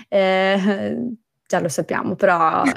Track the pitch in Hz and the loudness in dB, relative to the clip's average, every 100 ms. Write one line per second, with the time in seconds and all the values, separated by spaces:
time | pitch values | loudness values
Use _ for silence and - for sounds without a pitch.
0 | - 202 190 190 190 196 196 202 208 233 | -2 0 2 2 2 0 0 -2 -4 -6
1 | 240 226 _ _ - 180 170 - 165 - | -8 -10 _ _ -4 -2 -2 -4 -4 -4
2 | - 190 196 170 160 185 269 | -4 0 2 4 2 2 0